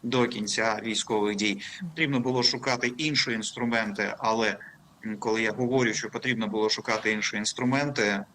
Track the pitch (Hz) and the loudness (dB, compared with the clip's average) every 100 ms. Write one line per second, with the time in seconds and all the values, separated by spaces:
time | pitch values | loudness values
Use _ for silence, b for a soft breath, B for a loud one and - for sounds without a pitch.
0 | 120 127 117 110 104 - 110 107 113 104 | 2 2 2 0 -2 0 0 0 -2 -2
1 | - 110 104 101 107 98 B B 175 160 | 0 2 2 2 0 0 B B -10 -2
2 | 151 135 123 127 117 135 135 123 127 123 | 0 2 2 2 2 2 0 0 0 0
3 | 156 143 - 113 107 - 120 117 110 101 | 0 0 0 -2 -4 -2 0 0 0 -2
4 | 101 - 113 113 107 98 B B - - | -2 0 0 2 2 0 B B -20 -12
5 | 110 104 113 110 110 104 120 131 117 107 | -8 -4 0 2 0 0 2 4 2 0
6 | 107 117 131 113 107 107 107 - - 110 | -6 -4 -2 -2 -2 2 2 0 0 0
7 | 110 107 - 107 104 - 127 135 143 139 | 0 0 -2 -2 -4 -2 0 2 0 2
8 | 104 101 98 | 2 2 -4